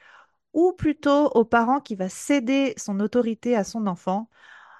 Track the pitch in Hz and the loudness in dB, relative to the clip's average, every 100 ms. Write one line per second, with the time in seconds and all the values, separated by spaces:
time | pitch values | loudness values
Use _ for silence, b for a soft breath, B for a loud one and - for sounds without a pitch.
0 | b b b b _ 311 359 359 311 294 | b b b b _ 2 2 2 -2 -2
1 | 285 285 294 - 226 233 226 277 - 196 | 2 4 4 2 2 2 2 -2 -4 -8
2 | 185 - - 285 233 269 269 - - 196 | -8 -6 0 0 2 0 0 -4 -6 -4
3 | 208 247 226 220 240 233 190 226 208 175 | -2 0 -2 -2 -2 -2 -2 -4 -4 -4
4 | - 196 226 B B B B | -4 -4 -6 B B B B